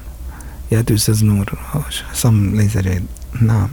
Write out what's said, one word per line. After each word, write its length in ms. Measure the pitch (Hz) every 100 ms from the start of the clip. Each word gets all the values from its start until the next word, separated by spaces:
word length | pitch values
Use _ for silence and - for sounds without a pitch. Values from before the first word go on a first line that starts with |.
| - - - - - - -
يأتي 220 | 113 117
أستاذ 300 | 107 - 107
نور: 300 | 107 101 101 - -
"آه، 100 | - - - -
حسام 460 | - 123 107 98 107
ليس 220 | 104 101
جيد". 280 | 95 90 - - - -
"نعم". 280 | 113 110 98